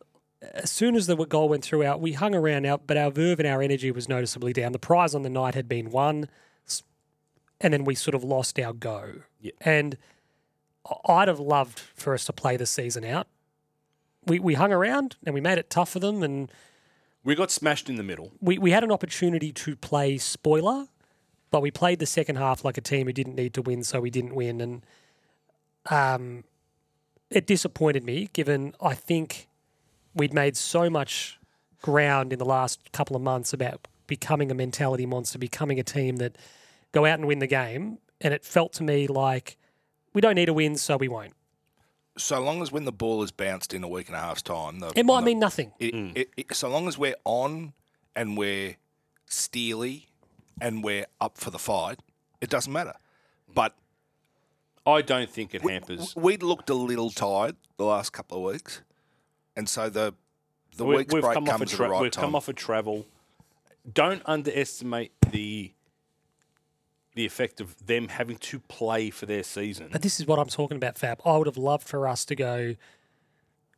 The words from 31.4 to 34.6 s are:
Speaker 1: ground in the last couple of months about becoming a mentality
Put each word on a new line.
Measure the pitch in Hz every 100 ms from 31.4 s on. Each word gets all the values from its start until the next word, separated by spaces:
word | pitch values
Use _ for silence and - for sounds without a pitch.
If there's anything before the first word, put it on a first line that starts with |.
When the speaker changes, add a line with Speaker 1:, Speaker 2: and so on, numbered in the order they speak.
| _ _ _ _
Speaker 1:
ground | - 147 147 139 131
in | 127
the | 127
last | 131 127 - _
couple | - 147 131
of |
months | 131 127 120
about | 135 123 - - _ -
becoming | 143 - 151 139
a |
mentality | 131